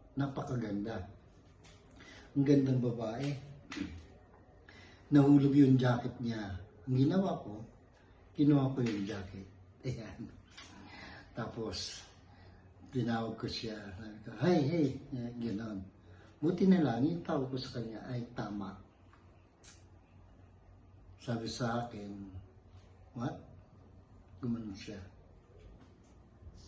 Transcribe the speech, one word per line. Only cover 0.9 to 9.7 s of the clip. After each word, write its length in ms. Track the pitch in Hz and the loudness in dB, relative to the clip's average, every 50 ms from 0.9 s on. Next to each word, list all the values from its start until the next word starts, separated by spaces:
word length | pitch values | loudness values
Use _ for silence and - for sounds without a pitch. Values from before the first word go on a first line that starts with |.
| 110 95 92 - - - - - - - - - - - - - - - - - - - - - - - - - | -6 -8 -8 -12 -14 -20 -20 -20 -20 -20 -20 -20 -20 -20 -20 -20 -20 -20 -20 -20 -20 -20 -20 -20 -20 -20 -14 -4
Ang 120 | - 143 139 139 | 0 2 4 6
gandang 320 | 143 135 131 131 127 120 | 6 6 6 4 2 2
babae. 720 | 120 123 104 113 113 107 113 127 139 143 143 - - - - - - - - 98 98 90 82 - - - - - - - - - - - - - - - - - - - - - - - | 0 0 -2 -4 -6 -6 -6 -4 -4 -4 -6 -6 -10 -16 -18 -18 -16 -12 -10 -10 -10 -10 -10 -14 -18 -20 -20 -20 -20 -20 -20 -20 -20 -20 -20 -20 -20 -20 -20 -20 -20 -20 -20 -14 0 6
Nahulog 400 | 147 147 139 143 147 143 139 139 | 8 8 10 10 10 8 8 8
yung 240 | 135 143 139 131 131 | 8 8 10 10 8
jacket 400 | 123 127 123 120 120 - - - - 120 | 8 6 4 2 2 -2 -6 -6 -4 -4
niya. 320 | 117 113 110 104 98 92 - - - - - - 131 | -4 -4 -4 -4 -6 -8 -10 -12 -14 -20 -12 -6 0
Ang 80 | 127 | 2
ginawa 400 | 127 139 151 180 190 - - - - - | 4 4 4 4 2 2 0 -2 -4 -6
ko, 160 | - 104 110 - - - - - - - - - - - - - - | -10 -12 -12 -14 -16 -18 -20 -20 -20 -20 -20 -20 -20 -20 -20 -20 -6
kinuha 400 | - - 147 147 147 139 131 123 | 0 2 6 6 6 6 6 2
ko 80 | - 131 | 0 0
yung 240 | 120 113 104 101 98 | 0 0 0 -2 -4
jacket. 420 | 98 110 98 92 - - 98 95 - - - - - | -4 -6 -6 -8 -10 -12 -14 -16 -16 -20 -20 -20 -20